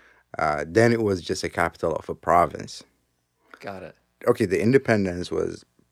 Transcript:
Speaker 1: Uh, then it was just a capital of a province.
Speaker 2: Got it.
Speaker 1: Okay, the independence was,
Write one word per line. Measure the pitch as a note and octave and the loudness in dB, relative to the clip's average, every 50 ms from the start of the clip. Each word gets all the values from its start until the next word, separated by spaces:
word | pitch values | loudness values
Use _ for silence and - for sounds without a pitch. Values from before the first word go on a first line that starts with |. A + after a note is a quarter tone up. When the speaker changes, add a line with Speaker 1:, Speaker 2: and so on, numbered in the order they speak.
| _ _ _ _ _ _ - | _ _ _ _ _ _ -6
Speaker 1:
Uh, | - D#2+ D2+ D2+ D2 D2 | -4 -2 -2 -2 -2 -4
then | D#2+ E2+ A2 A#2 A#2 | 0 4 4 4 4
it | A#2 A2+ | 4 2
was | A2 G2+ G2 F2 | 0 0 -2 -2
just | D#2+ - F#2 - - | -4 -6 -6 -6 -6
a | E2 | -6
capital | - F#2+ E2 E2 - - F#2 E2 D2+ | -2 -2 -2 -2 -2 -4 -4 -4 -4
of | - - - | -4 -6 -8
a | D#2+ | -12
province. | - - E2 E2 F2 E2+ D#2 - - - - - - - _ _ _ _ _ _ _ _ _ _ _ _ _ - - | -6 0 2 4 4 4 4 0 -8 -12 -14 -16 -18 -20 _ _ _ _ _ _ _ _ _ _ _ _ _ -20 -16
Speaker 2:
Got | - A2 G2 F#2 F2+ | -14 -14 -12 -12 -14
it. | D#2+ - _ _ _ _ _ - | -16 -18 _ _ _ _ _ 0
Speaker 1:
Okay, | A#2+ A#2+ - A2 | 0 2 2 0
the | F2 F#2 D2+ | 0 0 2
independence | F#2+ A#2 C3+ C3+ - - A2+ G#2 G2 F#2 F2 F2+ F2 - | 2 4 4 4 4 2 2 2 2 0 -2 -6 -6 -6
was, | F2 E2+ E2+ E2+ E2 - - _ _ _ _ _ | -4 -4 -4 -4 -6 -10 -18 _ _ _ _ _